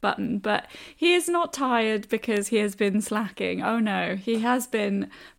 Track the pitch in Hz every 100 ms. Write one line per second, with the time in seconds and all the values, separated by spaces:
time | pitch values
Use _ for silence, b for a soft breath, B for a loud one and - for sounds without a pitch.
0 | - - 196 202 214 208 - B B B
1 | 339 359 339 349 330 269 262 240 220 214
2 | 208 220 - 208 202 220 208 196 202 202
3 | 202 214 208 - 190 185 190 233 214 190
4 | 175 190 190 226 233 247 240 220 202 196
5 | 196 B B